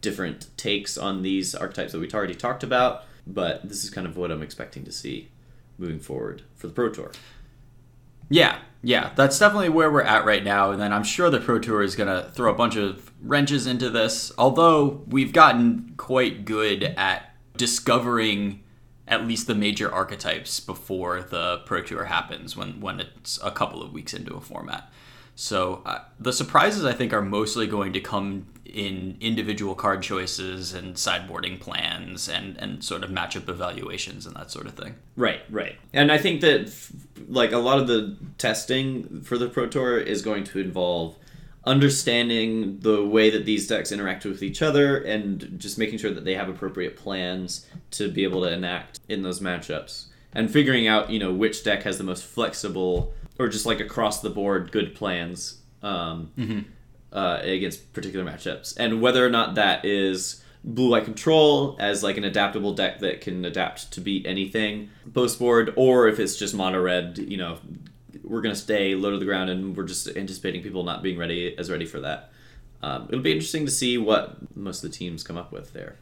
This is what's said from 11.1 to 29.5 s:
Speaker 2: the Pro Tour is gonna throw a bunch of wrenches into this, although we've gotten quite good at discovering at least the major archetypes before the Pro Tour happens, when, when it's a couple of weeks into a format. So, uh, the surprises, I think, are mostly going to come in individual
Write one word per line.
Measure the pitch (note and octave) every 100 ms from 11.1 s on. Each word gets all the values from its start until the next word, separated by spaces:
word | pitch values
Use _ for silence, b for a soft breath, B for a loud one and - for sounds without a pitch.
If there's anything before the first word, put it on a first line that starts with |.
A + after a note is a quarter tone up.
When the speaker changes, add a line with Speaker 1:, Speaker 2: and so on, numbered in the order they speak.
| - F3
Speaker 2:
the | D3
Pro | - A#2
Tour | A#2+ G#2+
is | G2+ F#2
gonna | G2 F#2 -
throw | - A#2+
a |
bunch | A2 A#2+ G#2+
of | G2+ F#2+ - -
wrenches | A#2 C#3+ C#3 C#3+ B2
into | B2 B2+
this, | A2+ A2+ - - -
although | B2 C3+ E3 D#3 C#3+ C#3+ -
we've | C3 B2+
gotten | E3+ D3+ A#2+ A#2+ A#2 - -
quite | - C3 A#2+ G2+ F#2+
good | G#2+ G#2+ G2 G2+ F2+
at | F#2+ F#2 - - - -
discovering | A#2+ - - A#2+ A#2+ A#2 A2 G2+ G2+ F#2+ b b b - -
at | - A#2
least | A2+ -
the | G#2+
major | G#2 G#2 G#2+
archetypes | F#2 F#2+ G2+ - E2 - -
before | - F2+ - F#2+ F2+ F2+
the | E2+ E2+ F2 F2 -
Pro | F2+
Tour | - E2
happens, | - E2+ - - - G2+
when, | G2 G#2
when | G2 F#2+
it's | - - - -
a | F#2
couple | - - -
of | -
weeks | D#2+ -
into | - -
a | -
format. | - - G1+ - - B B B B
So, | - - G2+ F2+ F#2 -
uh, | - - -
the | A#2
surprises, | B2+ C#3+ D3 G3+ G#3
I | D3
think, | A#2 A#2+
are | G#2+
mostly | G2 G#2 G#2+ A#2 G#2+
going | G#2 G2
to | F#2+
come | - G#2 G2+ G2 G2 - -
in | A2 G2+ F#2+ F#2+ F2+
individual | A2+ A2+ G2+